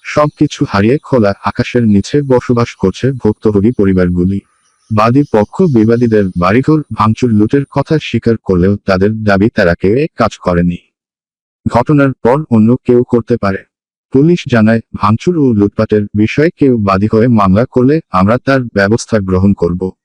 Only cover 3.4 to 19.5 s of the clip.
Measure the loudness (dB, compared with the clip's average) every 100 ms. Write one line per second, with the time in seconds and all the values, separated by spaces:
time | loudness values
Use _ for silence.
3.4 | 0 0 0 0 0 2 0 0 -2 -4
4.4 | _ _ _ _ _ 0 2 2 0 0
5.4 | -2 0 0 2 2 2 2 0 0 -2
6.4 | 0 0 2 -2 -2 -2 -2 0 0 2
7.4 | 2 0 -2 -6 -2 -4 -2 -4 -2 -2
8.4 | -2 0 0 -2 -2 0 0 -2 -2 0
9.4 | 0 0 0 0 0 0 -2 -2 -4 -4
10.4 | -4 0 -2 -4 _ _ _ _ _ _
11.4 | _ _ -4 -2 0 0 0 0 0 0
12.4 | 0 2 2 0 2 0 2 -2 -2 -4
13.4 | -2 -6 -12 _ _ _ _ 0 2 0
14.4 | 0 2 2 0 -4 -6 -2 -2 -2 0
15.4 | 0 2 0 -2 -2 -2 -2 -2 -2 0
16.4 | -2 _ 0 0 0 0 0 0 2 2
17.4 | 2 2 0 0 2 0 -2 -2 0 0
18.4 | 0 -2 -2 -2 0 -2 -2 -4 0 0
19.4 | 0